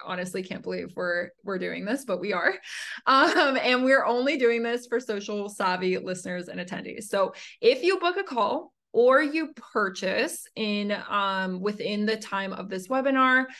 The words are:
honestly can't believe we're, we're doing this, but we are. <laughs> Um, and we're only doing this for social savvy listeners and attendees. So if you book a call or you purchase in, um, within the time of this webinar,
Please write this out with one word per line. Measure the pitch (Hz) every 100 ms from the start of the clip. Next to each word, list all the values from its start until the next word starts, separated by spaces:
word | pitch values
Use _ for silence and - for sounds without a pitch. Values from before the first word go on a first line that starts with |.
honestly | - 180 185 190
can't | 185 -
believe | 180 180 170 -
we're, | 180 175 - -
we're | - 190
doing | 180 170
this, | 190 277
but | 254 175
we | 196
are. | 180 170 392
<laughs> | - - - - -
Um, | 269 320 - 294 262
and | 247 254
we're | 254 269
only | - 240 262 302
doing | 240 233
this | 233 240 -
for | 233
social | 247 208 202 208 202
savvy | 208 190 180 185 185
listeners | 185 185 190 180 180
and | 180
attendees. | 180 180 - -
So | 214 196 185 - - -
if | 226 262
you | 339 370
book | 349 359
a |
call | 392 247 208 269 - _ _
or | - 247 269
you | 302 311 311
purchase | - - 220 196 190 190 196 302 - - -
in, | 214 208 202 202 -
um, | 202 196 190 185 185
within | 202 208 165 208 208
the | 220
time | - 196 196
of | 190 190
this | 190 190
webinar, | 262 269 269 262 254 262 -